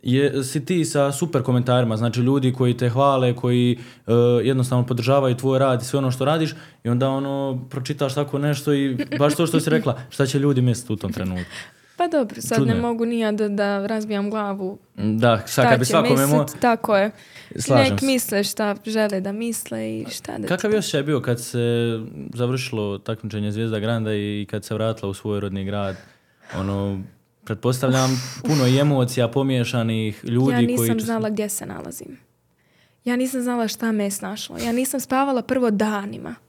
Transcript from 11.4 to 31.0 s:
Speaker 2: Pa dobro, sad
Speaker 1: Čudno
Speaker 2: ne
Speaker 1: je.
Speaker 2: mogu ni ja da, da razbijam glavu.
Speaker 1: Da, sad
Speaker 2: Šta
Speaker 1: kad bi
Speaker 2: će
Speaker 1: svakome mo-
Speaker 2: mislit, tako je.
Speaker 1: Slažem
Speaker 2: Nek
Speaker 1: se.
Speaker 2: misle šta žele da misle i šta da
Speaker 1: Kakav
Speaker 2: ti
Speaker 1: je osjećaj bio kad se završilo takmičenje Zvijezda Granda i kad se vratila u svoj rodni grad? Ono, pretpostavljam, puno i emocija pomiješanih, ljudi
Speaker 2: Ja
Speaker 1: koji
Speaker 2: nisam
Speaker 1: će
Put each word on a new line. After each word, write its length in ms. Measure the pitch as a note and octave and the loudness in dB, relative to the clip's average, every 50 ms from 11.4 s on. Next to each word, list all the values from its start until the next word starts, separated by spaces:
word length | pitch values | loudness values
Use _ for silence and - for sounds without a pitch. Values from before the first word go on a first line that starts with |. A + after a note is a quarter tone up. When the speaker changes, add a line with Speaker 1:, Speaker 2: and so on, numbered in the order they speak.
| F2 - - - - - _ _ _ _ _ | -6 -8 -10 -16 -16 -18 _ _ _ _ _
Speaker 2:
Pa 140 | - F4 E4+ | -4 -2 0
dobro, 280 | E4 D4+ B3+ G#3 A#3+ A#3 | 2 0 0 0 -4 -8
sad 200 | A#3 - A3+ A3+ | -6 -2 0 2
Speaker 1:
Čudno 140 | - A3+ A3+ | 2 2 2
Speaker 2:
ne 60 | A#3 | 0
Speaker 1:
je. 40 | A#3 | 0
Speaker 2:
mogu 220 | A#3+ A#3 A3+ A#3 | -2 -2 -2 -2
ni 140 | A#3 A#3+ A#3 | -2 0 0
ja 140 | A3+ G#3+ G#3+ | 0 0 0
da, 160 | G#3 A3 G#3 | 0 -2 -2
da 380 | G3+ G3+ G3+ G3+ G3+ G3+ G3 | 0 0 0 0 0 -2 -2
razbijam 440 | G#3 A3+ A3 G#3+ G#3+ G#3+ G3+ G3+ G3+ | -2 -4 -4 -4 -4 -2 -2 -2 -2
glavu. 480 | G#3+ A3 G#3 G3+ G3 G3 F#3+ F#3 G3+ - _ _ _ | -2 -4 -4 -4 -4 -4 -6 -8 -8 -10 _ _ _
Speaker 1:
Da, 440 | - G2+ G#2+ G#2+ A2 A#2 A#2+ A2+ A2 | -4 -2 0 2 4 6 4 4 4
sad 100 | - - | 0 -2
Speaker 2:
Šta 180 | - - B2 A#2+ | 2 4 6 6
Speaker 1:
kad 80 | C3 A#2+ | 6 4
bi 60 | B2+ | 4
Speaker 2:
će 40 | B2 | 4
Speaker 1:
svakome 240 | - E3 - A#3+ - | 4 4 4 4 4
mo- 220 | C3+ C3+ C#3 D3 D3+ | 4 4 4 4 2
Speaker 2:
mislit, 220 | D3 - - - | 2 0 -2 0
tako 360 | - B3 A3+ A3+ - - G#3+ | 2 2 2 2 0 2 2
je. 140 | G3 G3 G#3+ G#3 - - - - - - - - | 2 2 2 -2 -8 -20 -20 -20 -20 -20 -12 -8
Speaker 1:
Slažem 300 | - - - - - - | -6 0 4 6 6 6
Speaker 2:
Nek 140 | - - - | 6 4 2
Speaker 1:
se. 60 | C4+ | 2
Speaker 2:
misle 380 | C4+ C4+ B3 - - A3 G3+ G3+ | 2 2 0 0 0 0 0 0
šta 300 | G3+ - - A3 G#3 G3+ G3+ - | -2 -2 -2 -2 -2 -2 -4 -6
žele 340 | A3+ G#3+ A3 G#3+ G#3 G3+ F#3+ | -4 0 0 0 0 0 -2
da 120 | F#3 G3 G3+ | -4 -4 -6
misle 580 | G#3+ A#3 A#3 A3 - - - - - A2 A2 | -4 -4 -4 -6 -6 -8 -8 -8 -6 -6 -6
i 160 | A2+ A2 - - | -6 -6 -8 -8
šta 300 | - - - - - - | -10 -12 -10 -10 -8 -6
da 100 | - - | -2 -2
Speaker 1:
Kakav 220 | F3+ F3+ - G#3 | -2 0 0 0
Speaker 2:
ti 40 | G#3+ | 2
Speaker 1:
je 40 | G#3+ | 2
osjećaj 240 | F#3 - - D3+ C#3 | 0 0 -2 -2 0
bio 180 | D3 D#3 B2+ | 2 0 0
kad 200 | B2 C3 A#2+ A#2 | 2 0 -2 -2
se 580 | - - - A#2+ A#2+ A#2+ A#2 A#2 A#2 A#2 A2+ A2 A2 - - D2 - - - | -4 -4 -2 0 0 2 2 2 0 0 -2 -4 -6 -10 -12 -12 -12 -10 -4
završilo 680 | A#2+ B2 A#2+ B2+ C3 B2 - - A2 G#2 G2+ G2+ G2 | -2 -2 -2 -2 -2 -4 -4 -4 -4 -2 -2 -4 -6
takmičenje 540 | - - A2+ G#2+ - G#2+ G#2 G#2+ G#2 G#2 G2+ | -6 -6 -8 -6 -6 -8 -6 -4 -4 -2 -2
Zvijezda 260 | G#2+ A2+ A2+ A2 G#2+ | -2 -2 -2 -2 -2
Granda 340 | G2+ A2 A#2 A2+ A2 G#2+ G#2+ | -2 0 -2 0 0 -2 -2
i 340 | G#2 G#2 G#2 G#2 G#2 G#2 | -2 -2 -2 -4 -4 -6
kad 180 | - - G#2+ - | -6 -8 -8 -6
se 100 | - A2+ | -6 -4
vratila 360 | G#2+ A2 A2+ A2 A2+ - G2 | -2 0 -2 -2 -2 -4 -6
u 40 | G2 | -6
svoj 260 | - - G#2+ G#2 G2+ | -6 -6 -4 -4 -4
rodni 240 | G2 G2+ F#2 G2 F#2+ | -4 -4 -6 -6 -6
grad? 320 | G2 G#2 G#2 G2+ G2 F#2+ F#2 - - _ _ _ _ _ _ _ - - | -4 -4 -4 -4 -4 -6 -8 -12 -20 _ _ _ _ _ _ _ -10 -6
Ono, 440 | F2 F#2+ G2 G2 G2 G2 G2+ G2 F#2+ F#2+ - - _ _ _ _ _ _ | -4 -4 -2 -2 -2 -2 -2 -4 -6 -8 -12 -16 _ _ _ _ _ _
pretpostavljam, 640 | - A2+ F#2+ - A#2+ B2+ B2+ - C3 B2+ C3 C3 C3 C3 B2+ - - - - - | -8 -8 -2 0 0 0 0 0 0 2 2 2 2 0 -2 -4 -8 -12 -8 -2
puno 240 | - D#3 D3 C3 B2 | 0 2 4 4 4
i 100 | B2+ C3+ | 4 4
emocija 500 | C#3+ D3 C#3+ C3+ B2+ A#2+ - - A#2+ A#2 | 4 4 4 2 2 0 2 0 0 0
pomiješanih, 920 | - C#3 C#3 C3+ C3 B2+ A#2+ A2+ - B2 A2+ A2+ A2+ A2 A2 A2 G#2 - - | 2 0 0 2 2 0 0 0 0 0 0 0 0 0 -2 -2 -4 -6 -6
ljudi 300 | - A#2 A#2+ C3 C3+ A#3+ | -2 0 2 2 4 4
Speaker 2:
Ja 40 | |
Speaker 1:
koji 100 | A#3+ A#3+ - | 4 2 2
Speaker 2:
nisam 180 | - B3 - - | 2 2 2 2
Speaker 1:
će 120 | A3+ A3+ | 2 0